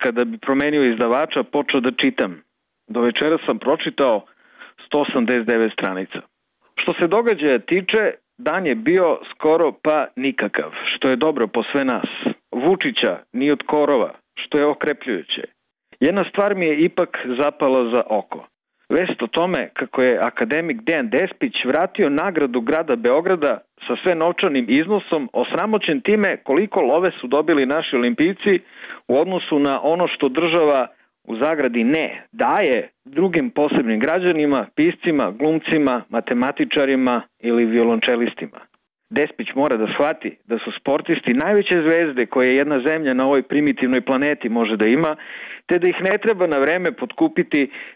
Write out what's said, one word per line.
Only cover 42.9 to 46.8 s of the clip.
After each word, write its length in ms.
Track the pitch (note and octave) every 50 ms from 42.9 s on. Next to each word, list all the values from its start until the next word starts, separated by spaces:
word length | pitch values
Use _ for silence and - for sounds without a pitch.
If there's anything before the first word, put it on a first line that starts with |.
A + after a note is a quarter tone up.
| D#3 D#3+ D#3+ C#3 B2+
na 120 | B2+ C3
ovoj 160 | C3+ C#3+ C#3
primitivnoj 600 | C3 - - C#3+ D3 D3 C3 - - B2+ B2+ B2+
planeti 480 | A2+ - C3+ C3 C#3 D3 D3 - - A#2
može 280 | A2 A#2+ A#2 G#2 A2 G#2
da 80 | G#2+
ima, 300 | A2 A#2+ C#3+ E3 D#3+ D3+ D#3+ - - - - - - - - _
te 140 | - F3 F3+
da 100 | E3+ F3+
ih 60 | E3+ -
ne 160 | F3 F#3+ G3 G#3
treba 300 | G3+ G#3+ A3+ F#3 F3+ F3
na 100 | D3+ C#3
vreme 340 | C3+ C#3+ D#3+ F#3